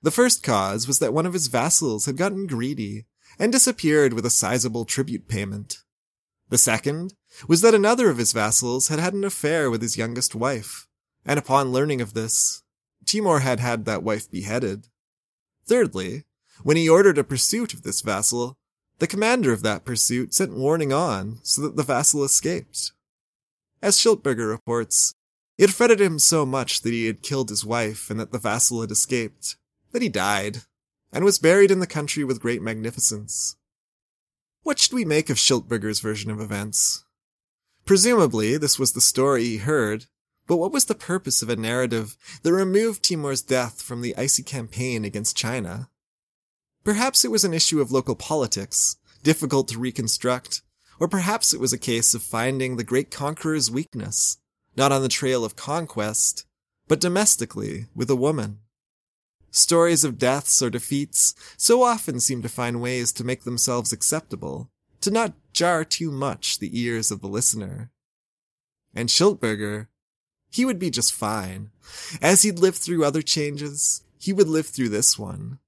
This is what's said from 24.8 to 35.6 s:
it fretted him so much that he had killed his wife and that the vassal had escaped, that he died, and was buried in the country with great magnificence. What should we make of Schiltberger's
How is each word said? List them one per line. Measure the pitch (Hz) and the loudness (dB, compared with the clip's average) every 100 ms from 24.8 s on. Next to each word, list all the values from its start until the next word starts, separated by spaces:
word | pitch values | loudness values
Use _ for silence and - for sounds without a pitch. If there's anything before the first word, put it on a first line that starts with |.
| 110 - - - _ _ _ - | 0 0 0 -4 _ _ _ 4
it | 196 | 4
fretted | 196 240 220 | 6 6 6
him | 196 160 | 4 4
so | - 165 139 | 4 4 2
much | 135 117 - | -2 -2 -2
that | 113 | -2
he | 117 113 | -2 -2
had | 107 | -4
killed | - 139 117 | -4 -4 -2
his | 104 | -4
wife | 107 117 110 107 - | -2 -2 -2 -6 -8
and | 110 | -8
that | 110 | -6
the | 123 | -4
vassal | 104 113 - 120 | -2 2 2 0
had | 113 | -2
escaped, | 107 - 127 110 _ - - _ _ _ | -2 0 0 -2 _ -12 -12 _ _ _
that | 240 | -2
he | 233 | -2
died, | 101 95 104 101 113 - _ _ _ _ | 0 0 0 -2 -8 -16 _ _ _ _
and | - | 0
was | 190 196 | 2 4
buried | 156 190 196 | 4 8 6
in | 185 | 6
the | 180 | 0
country | 156 147 - 139 | -4 -4 -4 -2
with | 120 | -2
great | 117 120 | -2 -4
magnificence. | 104 110 110 120 - 107 107 - - - _ _ _ _ _ _ _ _ _ _ | -6 -6 -8 -2 -2 -2 -8 -6 -6 -8 _ _ _ _ _ _ _ _ _ _
What | - 285 | -6 0
should | - | 0
we | 254 185 | 0 0
make | 151 156 | 0 0
of | 120 | 0
Schiltberger's | - 127 | 2 2